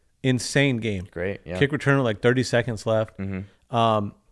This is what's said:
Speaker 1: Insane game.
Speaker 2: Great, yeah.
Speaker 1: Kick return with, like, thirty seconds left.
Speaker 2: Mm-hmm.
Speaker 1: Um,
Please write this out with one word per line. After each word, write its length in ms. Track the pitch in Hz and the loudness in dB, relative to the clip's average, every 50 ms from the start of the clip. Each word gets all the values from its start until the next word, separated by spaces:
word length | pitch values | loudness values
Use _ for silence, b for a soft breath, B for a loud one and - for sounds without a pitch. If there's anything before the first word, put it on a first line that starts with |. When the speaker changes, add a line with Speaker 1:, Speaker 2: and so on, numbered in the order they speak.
| _ _ _ _ - | _ _ _ _ 0
Speaker 1:
Insane 560 | 131 127 120 - - - 147 139 143 127 113 | 0 0 0 -2 -2 0 2 2 2 0 0
game. 280 | 110 113 101 92 90 - | -2 -4 -4 -6 -8 -10
Speaker 2:
Great, 300 | _ 82 87 98 98 - - | _ -6 -6 -6 -6 -8 -10
yeah. 140 | 76 85 92 | -8 0 0
Speaker 1:
Kick 140 | 143 135 151 | 0 0 0
return 240 | - - 139 139 | -2 2 2 2
with, 80 | 139 131 | 2 2
like, 160 | 117 107 95 - | 0 -2 2 2
thirty 200 | 120 123 127 117 | 2 4 4 0
seconds 440 | - - 117 117 127 117 104 - | 2 0 0 0 0 -4 -4 -2
left. 320 | 117 110 110 110 107 - - | 0 0 0 0 -2 -6 -10
Speaker 2:
Mm-hmm. 560 | 95 98 98 92 92 98 _ _ _ _ - | -8 -8 -6 -8 -10 -12 _ _ _ _ 0
Speaker 1:
Um, 400 | 117 113 113 110 107 101 101 - _ _ _ | 2 2 4 4 2 0 -4 -8 _ _ _